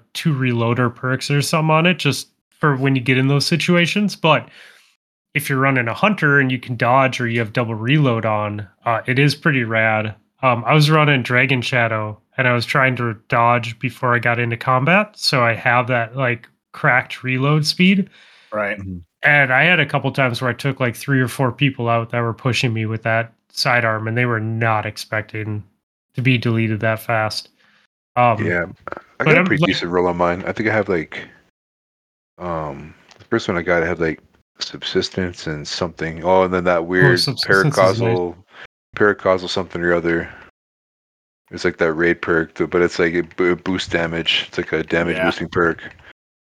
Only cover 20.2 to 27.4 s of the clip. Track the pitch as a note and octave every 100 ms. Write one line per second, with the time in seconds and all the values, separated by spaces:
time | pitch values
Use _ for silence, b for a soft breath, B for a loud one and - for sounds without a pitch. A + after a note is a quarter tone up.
20.2 | B2+ A#2 B2+ A#2 C#3+ C3+ B2 A#2 - C3+
21.2 | B2 - B2+ A#2 C#3 C3+ A#2 A#2 A2+ A#2+
22.2 | A#2 - C3 A2+ B2+ A2 A2 A2 A#2 A2+
23.2 | A#2 _ _ - C#3 A#2+ A#2 A2 A2 A#2
24.2 | B2 A2+ A2 A2+ A2+ A2 G#2 - - G#2+
25.2 | G#2 A2 G#2+ G#2 G2 _ _ _ _ -
26.2 | B2+ B2 A#2+ A2+ A2+ A2 A2+ A2 - A2+
27.2 | G#2+ -